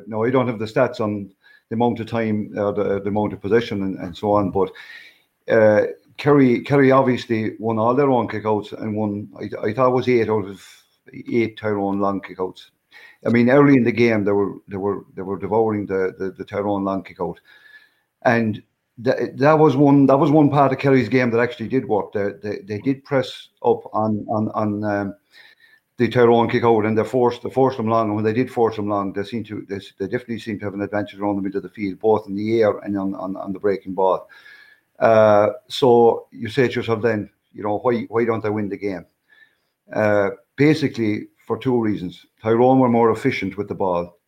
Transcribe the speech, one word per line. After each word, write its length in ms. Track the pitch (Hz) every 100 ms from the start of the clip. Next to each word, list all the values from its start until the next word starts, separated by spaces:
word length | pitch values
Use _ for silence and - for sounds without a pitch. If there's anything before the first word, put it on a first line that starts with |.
| -
no, 180 | 107
I 60 | 113
don't 180 | 131 123
have 100 | 110
the 60 |
stats 360 | 107 143 123 -
on 320 | 110 104 98 _ _ _ -
the 80 | 113
amount 240 | 120 110
of 60 | 110
time, 460 | 117 113 107 104 107
uh, 140 | 101
the, 280 | 101 98 98
the 100 | 101
amount 240 | 104 104
of 60 | -
possession 420 | 101 117 - 104
and, 160 | 98 92
and 180 | 92 80
so 160 | 107
on, 180 | 104 98
but, 220 | 95 90 - - - - _ _ _ -
uh, 340 | 113 107 104 - - _ -
Kerry, 440 | 147 143 131 117
Kerry 300 | - 143 131
obviously 680 | 131 131 117 - 110 107 -
won 200 | 110 110
all 160 | 113
their 160 | 127 143
own 180 | 127 107
kickouts 500 | 107 107 107 98 -
and 160 | 110
won, 320 | 107 104 104 101 -
I, 300 | 107 117 107
I 40 |
thought 160 | 107 127
it 60 |
was 120 | 127 127
eight 220 | 123 107
out 160 | 107
of 180 | 98 95 - - _ _ _ - -
eight 240 | 120 110 -
Tyrone 420 | 107 101 98 98
long 220 | 98 98
kickouts. 460 | - 90 92 - - _ _ - - _ 117
I 40 |
mean, 180 | 117 120
early 260 | 143 143
in 100 | 135
the 80 | 117
game, 320 | 107 120 110
they 80 | 98
were, 240 | 101 95 85 -
they 80 | 98
were, 300 | 101 98 -
they 80 | -
were 160 | 92 95
devouring 480 | 92 107 110 104 101
the, 280 | 95 92 -
the, 140 | 95
the 120 | 92
Tyrone 400 | 98 98 101 101
long 180 | 98 95
kickout. 320 | 87 92 87 85 _ - _ - _ _ _ _ -
And 360 | 117 113 101 - _ _ -
tha-, 320 | 117 127 120 123
that 220 | 139 156
was 180 | 151 131
one, 280 | 143 143 139
that 120 | 135
was 120 | 156
one 200 | 156 143
part 220 | 143 135
of 60 | 131
Kerry's 300 | 139 131 107
game 220 | 127 123
that 100 | 113
actually 280 | 120 - 110
did 200 | 127 -
work. 240 | 104 90
They, 200 | 107 101 98
they, 160 | 104 101 -
they 120 | 104
did 220 | 131 135
press 460 | - 139 127 - - _
up 160 | 120 113 -
on, 320 | 104 110 104 -
on, 220 | 110 107
on, 340 | 110 107 104
um, 300 | 107 101 98 101 _ - - _ _ _ _ -
the 120 | 117
Tyrone 420 | 123 117 117 113
kick 140 | 123
out, 200 | 117 113
and 140 | 107 110
they 60 |
forced, 380 | 104 127 120 120
they 80 | 104
forced 280 | 127 131 127
them 100 | 110
long. 200 | 113 110
And 80 | 104
when 80 |
they 100 | 110
did 180 | 107 127
force 240 | 127 113 107
them 140 | 104
long, 240 | 101 98
they 100 | 92
seemed 220 | 98 117 101
to, 180 | 82 -
they, 100 | 98 - -
they 60 |
definitely 360 | 95 120 - 110
seemed 200 | 113 101
to 60 | 104
have 80 |
an 80 | 95
advantage 360 | 101 104 104 98
around 180 | 104 101
the 60 |
middle 140 | 95 98
of 60 |
the 80 | 92
field, 280 | - 101 90
both 280 | 110 107 -
in 60 |
the 260 | 98 107 113
air 160 | 107 98
and 180 | 104 101
on, 160 | 98
on, 240 | 95 92 95
on 160 | 95
the 40 | 95
breaking 360 | 104 95 -
ball. 340 | 95 95 85 - - - - - _ _ -
Uh, 540 | 117 110 107 104 104 - -
so 580 | - 131 120 117 - -
you 160 | - 113
say 180 | 120 120
to 60 |
yourself 260 | 120 110 110
then, 300 | 113 107 104 _ _
you 80 | 117
know, 160 | 104 104
"Why, 240 | 127 117 92
why 160 | 113 117
don't 160 | 110
they 80 | 107
win 180 | 107 101
the 80 | 95
game?" 300 | 101 90 85 _ _ _ _ _ _ _ -
Uh, 380 | 113 107 104 98 - _ -
basically 720 | 143 151 139 - 107 107 - _ -
for 100 | 113
two 240 | 131 123
reasons. 460 | 107 92 90 87 _ _
Tyrone 380 | 110 113 127 131
were 80 | 127
more 200 | 117 117
efficient 460 | 110 135 - 98 90
with 120 | 101
the 60 |
ball. 440 | 92 98 87 87 _